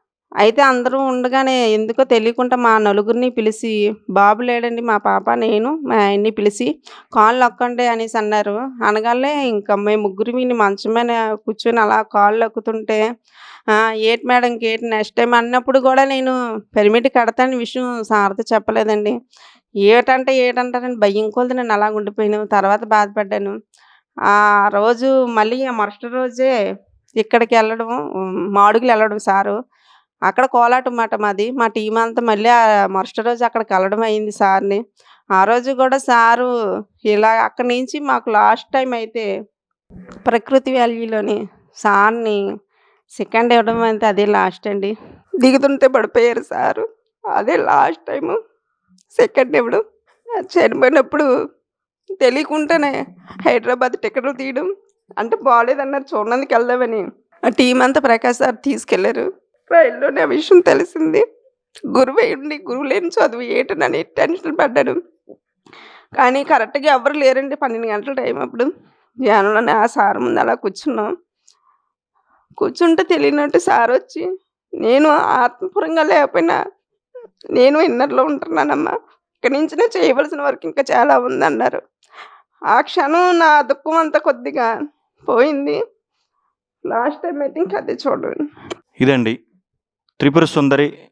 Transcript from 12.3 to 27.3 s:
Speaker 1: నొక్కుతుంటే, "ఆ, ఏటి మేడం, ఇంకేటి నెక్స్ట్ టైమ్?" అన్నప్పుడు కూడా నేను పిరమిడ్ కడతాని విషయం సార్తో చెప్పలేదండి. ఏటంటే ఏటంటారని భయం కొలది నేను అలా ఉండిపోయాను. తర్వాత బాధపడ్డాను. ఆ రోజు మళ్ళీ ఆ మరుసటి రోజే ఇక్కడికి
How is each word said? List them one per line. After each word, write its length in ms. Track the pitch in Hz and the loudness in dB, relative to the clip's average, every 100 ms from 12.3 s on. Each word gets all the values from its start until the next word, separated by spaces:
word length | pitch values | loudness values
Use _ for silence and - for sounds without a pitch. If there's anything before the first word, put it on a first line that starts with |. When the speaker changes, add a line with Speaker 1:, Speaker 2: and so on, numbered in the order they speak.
| 220 | 2
Speaker 1:
నొక్కుతుంటే, 720 | 226 226 226 220 220 214 220 233 _ _ - - - | -2 -4 -6 -6 -4 -2 -2 -4 _ _ -20 -10 0
"ఆ, 220 | 214 226 | 2 2
ఏటి 360 | 220 220 233 247 | 0 0 0 0
మేడం, 200 | 247 240 | 2 2
ఇంకేటి 380 | 233 233 226 233 | -2 -4 -4 -4
నెక్స్ట్ 300 | 220 214 - | -4 -2 -2
టైమ్?" 180 | 240 | 2
అన్నప్పుడు 460 | 240 233 247 254 262 | 2 2 -2 0 2
కూడా 260 | 254 262 269 | 4 4 2
నేను 540 | 269 262 254 240 214 - 220 | 0 -2 -2 -4 -8 -4 0
పిరమిడ్ 320 | 208 226 254 | 2 2 2
కడతాని 480 | 254 226 226 254 254 | 2 0 0 -2 -2
విషయం 480 | 233 254 247 240 | -6 -6 -6 -8
సార్తో 400 | 214 208 196 196 220 | -2 0 0 -2 -2
చెప్పలేదండి. 640 | 220 208 220 214 214 208 240 - _ - _ _ 202 | -2 0 -2 0 0 -2 -4 -10 _ -20 _ _ 0
ఏటంటే 600 | 202 233 247 262 262 262 | 4 4 4 0 2 0
ఏటంటారని 600 | 247 247 247 247 247 233 | 0 0 -4 -6 -6 0
భయం 340 | 208 202 214 | 0 0 -2
కొలది 240 | 247 247 | -2 -2
నేను 200 | 254 233 | -2 -2
అలా 160 | 208 214 | 0 0
ఉండిపోయాను. 560 | 214 202 208 214 208 208 | -2 -6 -4 -2 -2 0
తర్వాత 380 | 208 196 208 | 0 2 0
బాధపడ్డాను. 800 | 220 214 208 208 202 208 196 214 - _ _ _ _ - | 2 2 2 -2 -4 -4 -4 -8 -14 _ _ _ _ -4
ఆ 500 | 196 208 208 208 202 | 2 4 4 4 2
రోజు 520 | 202 220 233 262 262 247 | 2 0 2 2 2 2
మళ్ళీ 400 | 226 220 254 262 | 0 0 -2 -4
ఆ 60 | |
మరుసటి 360 | 226 208 - 240 | -4 -6 -6 -10
రోజే 680 | 254 254 240 262 240 196 196 _ _ _ 220 | -6 -6 -2 0 0 -2 -6 _ _ _ -6
ఇక్కడికి 400 | 214 | -2